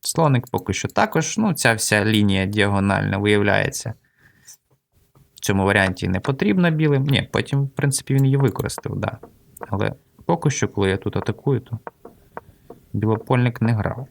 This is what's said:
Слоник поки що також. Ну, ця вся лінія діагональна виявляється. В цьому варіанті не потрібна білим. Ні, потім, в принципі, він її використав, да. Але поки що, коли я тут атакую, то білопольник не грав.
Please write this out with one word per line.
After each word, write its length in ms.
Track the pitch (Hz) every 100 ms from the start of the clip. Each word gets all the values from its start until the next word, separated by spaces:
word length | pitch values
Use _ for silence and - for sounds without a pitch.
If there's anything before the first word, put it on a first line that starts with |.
Слоник 500 | - - 160 131 -
поки 220 | - -
що 160 | 95 -
також. 500 | - - 156 156 -
Ну, 160 | 214
ця 200 | 160 123
вся 300 | 110 - 107
лінія 420 | 104 107 104 95 95
діагональна 720 | 104 101 98 98 98 101 98
виявляється. 760 | 104 104 101 101 - - - - _ _ _ _ - - _ _ _ _ _ _ _
В 60 | -
цьому 240 | - 98
варіанті 440 | 98 101 95 95 92
не 120 | 92
потрібна 500 | - 135 202 190 175
білим. 340 | 156 156 139
Ні, 240 | 139 139 -
потім, 320 | - - 139
в 60 | 139
принципі, 440 | - 143 135 -
він 100 | 135
її 120 | 135 139
використав, 600 | 135 - 104 - - -
да. 220 | - - - _ _ - -
Але 260 | 98 104 - _ _ -
поки 240 | 165 151
що, 180 | - -
коли 220 | - 98
я 60 | 95
тут 200 | 107 104
атакую, 440 | - 104 - 123
то 180 | - 110 - _ - - _ - - _ _ - _
білопольник 680 | 104 107 110 - 127 123 120
не 100 | 113
грав. 360 | 113 - 120 135